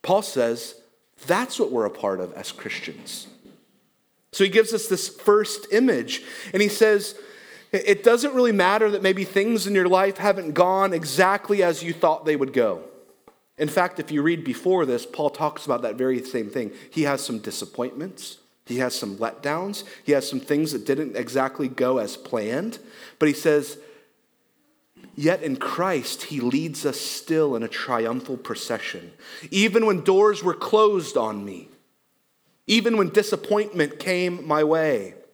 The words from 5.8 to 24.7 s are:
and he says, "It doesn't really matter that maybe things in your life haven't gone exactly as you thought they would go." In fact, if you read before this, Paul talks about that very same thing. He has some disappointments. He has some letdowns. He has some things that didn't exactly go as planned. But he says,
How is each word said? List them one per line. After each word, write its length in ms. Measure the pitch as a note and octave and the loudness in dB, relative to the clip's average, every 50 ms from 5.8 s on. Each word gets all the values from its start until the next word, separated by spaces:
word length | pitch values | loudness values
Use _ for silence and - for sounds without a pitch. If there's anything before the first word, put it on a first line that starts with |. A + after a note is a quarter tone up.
| B3+ B3+ F#3 B2 A2 - - - - - - - - F#3+ | 4 4 2 0 -2 -6 -8 -10 -10 -14 -16 -14 -12 -4
and 80 | F#3+ F#3+ | 2 2
he 80 | G#3 G3+ | 2 2
says, 460 | G3+ - A3 G#3+ G#3+ G3+ G#3 - - - - - - - - - - - - _ | 4 4 4 6 6 2 0 -4 -12 -14 -20 -20 -20 -20 -20 -20 -20 -20 -8 _
"It 320 | - F#3+ F#3 G3 G3+ G3+ - | -4 0 2 2 2 4 6
doesn't 300 | A#3 A#3 A#3+ C4 C#4+ C4+ | 4 4 4 2 0 2
really 180 | B3+ B3 A#3 | 4 4 4
matter 380 | G#3+ G3 F3 F#3 G3+ A3 A3 G#3 | 4 4 4 4 4 4 2 2
that 120 | G3+ F#3+ | 2 2
maybe 220 | F#3+ F#3+ F#3+ F#3+ F#3+ | 2 0 0 0 -4
things 420 | F#3+ - G3 G3+ A3+ A#3 G#3+ F3 | -2 0 0 2 2 0 0 0
in 80 | G3+ G3+ | 2 2
your 140 | F#3+ F3+ F3+ | 2 4 4
life 300 | F#3+ F#3 G3 G3 F#3+ - | 4 4 4 2 -2 0
haven't 340 | F#3+ G#3 F#3+ F#3+ F3 D#3 | 0 0 0 0 -2 -4
gone 400 | D3 D#3+ F3 F3+ F#3+ F#3+ G3 G3 | 2 2 4 4 4 2 2 2
exactly 680 | F3+ E3 D#3+ C#3+ C3 E3 F#3 F#3+ G3 G3 - - G#3 G3+ | 0 -4 -4 -2 2 4 4 4 4 0 0 0 2 4
as 200 | F#3 F3 D#3+ D#3+ | 4 2 2 -2
you 120 | E3+ E3 E3 | -6 -8 -2
thought 320 | E3 - D#3+ D#3+ - - | 2 2 2 2 2 0
they 100 | D#3 D3+ | 0 0
would 160 | C#3 C3+ C3+ | 0 0 0
go." 300 | - B2+ A#2 G#2 F2+ F2 - - - - - _ _ _ _ - _ _ _ _ _ | 2 2 2 2 0 -4 -8 -16 -20 -20 -20 _ _ _ _ -20 _ _ _ _ _
In 140 | - D#3 D3+ | -4 -4 0
fact, 280 | D#3 F#3+ F3+ F3+ - - | 2 0 0 0 -2 -8
if 120 | D3+ - | -8 -2
you 100 | D#3 C#3+ | -2 0
read 240 | C#3+ E3 E3+ E3 - | 2 2 0 0 -4
before 400 | C3 A#2+ - - F#3 F#3 F3+ D#3 | -6 -6 -2 0 2 2 2 2
this, 220 | C3 B2 A#2 - | 0 0 -2 -4
Paul 240 | - - - D3 C#3+ | -8 -6 -2 -2 -2
talks 340 | - - D#3+ D3+ D3 - - | 0 0 -2 -2 -2 -6 -4
about 160 | D3 B2+ A#2 | -2 -2 -2
that 160 | B2 A2+ G2+ | -2 -4 -2
very 260 | B2 B2+ C3 C3 A#2+ | -2 0 0 0 -2
same 280 | B2+ - - B2 A2 G2+ | -4 -4 -6 -6 -6 -4
thing. 220 | - C3+ A#2 G2+ - - - - | -6 -6 -6 -6 -10 -14 -20 -8
He 140 | - E3 D3+ | -4 -2 0
has 180 | C#3+ C#3 C3 | 0 0 -2
some 160 | - - A#2+ A2 | -4 -6 -8 -6
disappointments. 1000 | - G#2+ - - G2+ - - - A#2+ C3 - A#3+ D#3+ F#3+ F#3 - - - - _ _ _ _ _ _ | -8 -8 -10 -10 -12 -10 -6 -6 -6 -6 -6 -10 -12 -12 -12 -14 -16 -18 -18 _ _ _ _ _ _
He 100 | - A#2+ | -8 -4
has 180 | B2+ B2+ B2 - | -2 -2 -2 -2
some 220 | - A#2+ G#2 G2 | -4 -6 -8 -6
letdowns. 680 | G2+ A2+ A2+ - - - C#3+ D3+ E3 F#3 G3+ G#3 - - - - - _ | -4 -6 -6 -6 -6 -4 -4 -4 -4 -4 -6 -8 -10 -12 -16 -20 -8 _
He 80 | - | 2
has 160 | C#3+ C#3 C3+ - | 2 2 2 -2
some 120 | C#3 B2+ | -6 -8
things 320 | - - D3 D3 D#3+ D3+ | -2 -2 0 0 0 -2
that 120 | D3 A#2 - | -4 -6 -2
didn't 320 | - C3+ C#3+ D#3 C3 G2 | -2 -2 -2 -2 -6 -6
exactly 500 | A#2 B2 A#2+ B2 C3+ C3 C3+ - - C#3 | -8 -8 -4 -2 -2 -2 -2 -2 -4 -6
go 300 | B2+ B2+ - B2+ B2+ C3 | -6 -2 0 0 2 2
as 220 | B2+ G#2+ G#2 - - | 0 -2 -4 -8 -12
planned. 600 | - - - A2+ G#2 G#2+ A#2+ C#3+ F#3+ A3+ A3 - - - - - - - - _ | -10 -6 -4 -4 -2 -2 -4 -4 -4 -6 -10 -12 -18 -20 -20 -20 -20 -20 -2 _
But 100 | D#3+ D3+ | 2 2
he 60 | C#3 | 2
says, 440 | - - E3 D3+ D3 C#3 - - - - - - - _ _ _ _ _ _ _ _ _ _ _ _ _ _ | 2 2 2 2 2 0 -2 -12 -16 -20 -20 -20 -20 _ _ _ _ _ _ _ _ _ _ _ _ _ _